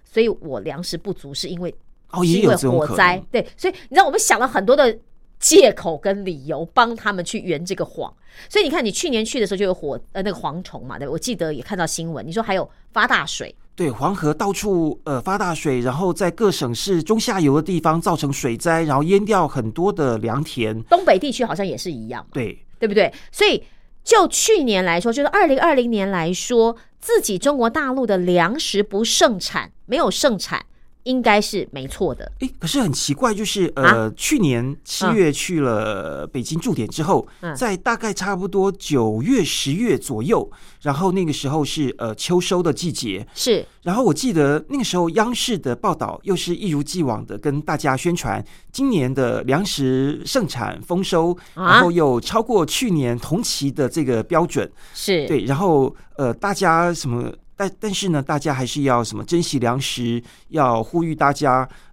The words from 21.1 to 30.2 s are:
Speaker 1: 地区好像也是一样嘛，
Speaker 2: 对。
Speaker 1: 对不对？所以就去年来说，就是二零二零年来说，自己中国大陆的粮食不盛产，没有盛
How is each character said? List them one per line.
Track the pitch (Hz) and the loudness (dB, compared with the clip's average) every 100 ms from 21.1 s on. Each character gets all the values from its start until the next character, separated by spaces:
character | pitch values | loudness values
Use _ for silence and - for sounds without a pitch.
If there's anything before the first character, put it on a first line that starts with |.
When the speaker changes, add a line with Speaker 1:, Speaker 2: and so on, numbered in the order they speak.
| 285 | 2
Speaker 1:
地 | 294 | 2
区 | 233 | -4
好 | 233 | -4
像 | 156 | -4
也 | 196 120 | -4 -6
是 | 185 | -8
一 | 127 110 | -10 -10
样 | 120 | -12
嘛， | - | -8
Speaker 2:
对。 | 147 110 - - - | -6 -6 -8 -16 -4
Speaker 1:
对 | 220 | 2
不 | |
对？ | 202 175 - - | 4 4 2 -8
所 | - 415 | 2 2
以 | 247 - - - - | 2 -4 -20 -20 -8
就 | - 440 339 | 4 6 6
去 | - - 440 | 2 2 4
年 | 254 196 | 4 2
来 | 180 170 | 2 0
说， | 233 | 0
就 | 240 | 0
是 | 285 | 2
二 | 403 339 | 4 4
零 | 262 | 4
二 | 339 | 4
零 | 277 240 | 4 2
年 | 220 196 | 0 0
来 | 185 165 | 0 -2
说， | 180 - 240 226 226 - - | -2 0 2 2 0 -10 -12
自 | - 453 | 0 0
己 | - 180 | 2 0
中 | 277 285 | 0 2
国 | 233 | 0
大 | 302 269 | 0 -2
陆 | 262 240 | 0 0
的 | 190 | 2
粮 | 180 180 170 277 | 4 4 4 0
食 | - 196 | -2 -2
不 | 202 196 | 0 0
盛 | 226 - 330 190 | 0 4 4 2
产， | - 180 95 - | -4 -6 -8 -12
没 | - 269 | -4 0
有 | 254 | 0
盛 | - | 2